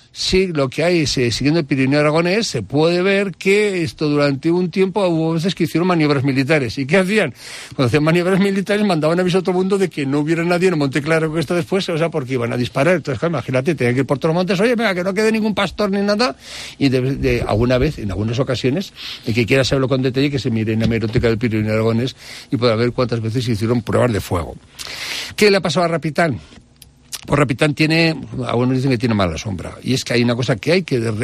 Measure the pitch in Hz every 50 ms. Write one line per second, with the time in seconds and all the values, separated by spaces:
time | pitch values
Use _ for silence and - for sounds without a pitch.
0 | - _ _ - - - 180 185 190 185 165 147 139 131 - - 147 175 180 170
1 | 156 120 - - 127 120 107 - 123 143 156 170 160 135 147 131 131 131 143 147
2 | 147 151 147 160 170 175 185 220 233 - - 120 98 92 120 143 156 165 175 175
3 | 180 196 196 196 202 196 156 - - 190 196 208 214 208 190 180 170 151 - -
4 | 160 151 147 147 143 143 139 131 - 160 170 180 185 175 - 196 185 196 175 214
5 | 202 180 170 160 160 160 165 165 156 196 170 - 170 147 - 160 170 185 180 165
6 | 151 147 147 143 123 143 127 131 135 127 160 156 135 113 - - 135 127 156 196
7 | 190 180 214 220 196 139 117 - - - - - - - - - 135 120 104 151
8 | 147 156 165 175 170 180 190 180 196 202 196 196 190 - 202 208 214 208 180 160
9 | 147 151 165 175 180 180 165 190 175 190 185 180 190 190 202 196 190 180 - -
10 | 143 135 135 147 147 151 165 165 170 175 175 170 180 190 175 156 143 139 123 156
11 | 131 151 165 160 156 160 151 165 160 - 185 175 160 - 185 196 185 - 170 151
12 | 165 165 160 160 135 120 131 127 117 117 120 120 123 120 - 147 139 165 185 165
13 | - - 139 104 - 170 170 139 - - 127 127 131 160 165 131 127 120 123 127
14 | 139 - 147 131 - 165 160 175 185 175 196 170 202 247 247 214 233 214 190 175
15 | 180 190 190 190 214 220 220 220 208 220 208 208 202 165 - - 208 208 190 202
16 | 202 202 208 208 240 269 269 - - - - - - - - - 143 139 123 131
17 | 127 131 139 127 131 131 123 117 - - 110 107 120 120 127 123 131 156 151 -
18 | 113 101 92 92 104 110 120 117 127 123 131 110 - 127 131 180 202 - - -
19 | - - - - - - 107 113 120 95 135 135 131 - 143 139 131 120 139 131
20 | 131 135 120 135 139 147 139 135 - 131 113 110 110 110 110 110 113 113 113 113
21 | 107 110 110 123 110 117 113 110 120 120 104 110 107 107 107 110 110 113 113 113
22 | 123 127 - - - - - - - - - 120 113 123 110 107 120 123 120 -
23 | 127 117 123 117 110 113 104 131 117 113 117 101 113 113 123 123 - - 104 110
24 | 117 123 110 95 - - - 87 80 - - - - - - - - - - -
25 | - - - - - - - - 208 208 196 196 - 185 139 185 175 170 170 165
26 | - 160 143 - 175 165 123 90 - - - - - _ _ _ - - _ _
27 | _ - - - - - - 139 147 117 131 107 156 156 143 - 160 151 160 165
28 | 165 165 156 143 - 113 117 123 127 113 113 117 123 127 131 131 127 139 131 110
29 | 131 120 113 104 98 87 82 90 - 110 98 85 - - - - - - 123 127
30 | - - 127 120 120 120 120 117 123 - 135 101 - 143 165 190 175 - 143 123
31 | 113 113 110 104